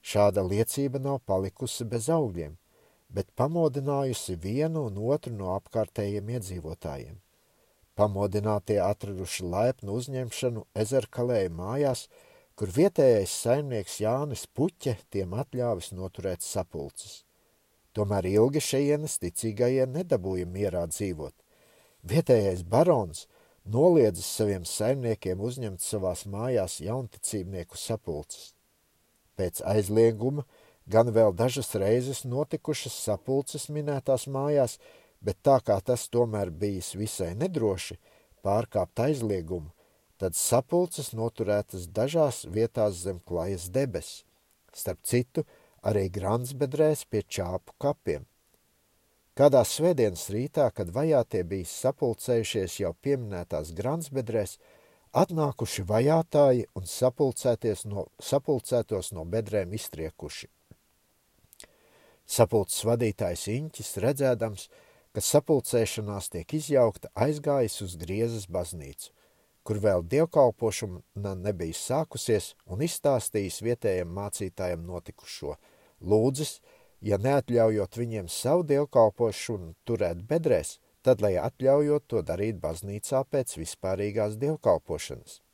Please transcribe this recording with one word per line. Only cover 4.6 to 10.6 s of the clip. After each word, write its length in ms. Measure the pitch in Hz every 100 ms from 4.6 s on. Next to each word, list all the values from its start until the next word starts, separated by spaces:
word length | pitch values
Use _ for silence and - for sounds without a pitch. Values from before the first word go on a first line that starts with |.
| 156 160 127
un 100 | 98
otru 320 | 113 147 -
no 220 | 110 95 98
apkārtējiem 760 | - 117 107 - 101 104 104 120
iedzīvotājiem. 800 | 95 90 78 78 - 69 60 98 _ _ _ _ _ _ _ -
Pamodinātie 800 | 104 98 101 104 107 104 - 104
atraduši 720 | 92 104 101 95 90 - 92
laipnu 480 | 92 117 131 101 110
uzņemšanu 680 | 127 127 123 - 127 113